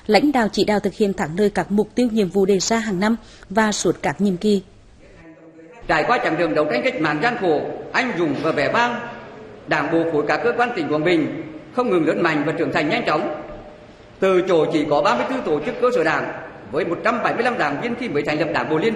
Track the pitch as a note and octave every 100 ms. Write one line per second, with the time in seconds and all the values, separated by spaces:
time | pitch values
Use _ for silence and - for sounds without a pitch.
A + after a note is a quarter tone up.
0 | - G3+ D4 C4 G#3 G#3+ G3+ G#3 G3 -
1 | G3+ F#3+ D3+ F3 G#3 G3 E3+ G#3 G#3 -
2 | B3 A3 F#3 G3+ F#3+ F#3+ - A3+ G#3+ F3+
3 | G#3+ A3+ - - - G3+ G#3+ G3 F3+ -
4 | F3+ C#3+ G3+ F3 G#3+ G3 - - - -
5 | - - - - - - - - - D#3+
6 | D3+ B3 E3+ D#3 E3 D3+ D3+ A#3+ B3+ -
7 | D#3 D3+ A#3 A3+ F#3 D3 - - - G#3+
8 | B3 E3+ D#3+ C3 D#3 D3 C3+ A3+ A#3+ A3+
9 | - - - - - - - D#3 D3 E3
10 | E3 D3 D3+ D3+ A#3 A#3 A#3+ G3 C#3+ D3+
11 | E3+ E3+ C3+ - - - - B3+ B3 F3+
12 | D3+ G3+ E3+ D3+ D3+ D3+ C#3 F3 D3+ A#3
13 | E3+ D#3 G#3 - - - - - - -
14 | - - F#3+ F3+ F#3+ E3 D3+ D#3 C#3+ C#3+
15 | G3+ A#3+ B3+ C4 G3 D3 B3 - B3 G3
16 | D#3 C#3+ A#2+ - - - - C#3+ F3+ -
17 | G#3+ A#3+ - - B3 G#3 D3+ C#3 A#3 A#3
18 | A#3 C#3+ D3 D3+ D#3+ C3 B2 D#3 A3+